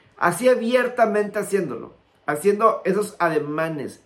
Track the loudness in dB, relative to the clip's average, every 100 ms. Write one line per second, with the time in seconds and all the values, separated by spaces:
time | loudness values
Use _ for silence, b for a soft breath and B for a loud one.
0 | B -2 -2 2 2 2 2 0 0 2
1 | 2 2 -2 -4 -2 -2 -2 -8 -14 -20
2 | _ _ -6 0 0 4 2 2 0 -2
3 | -4 -2 -2 0 -2 -4 -4 -6 -10 -14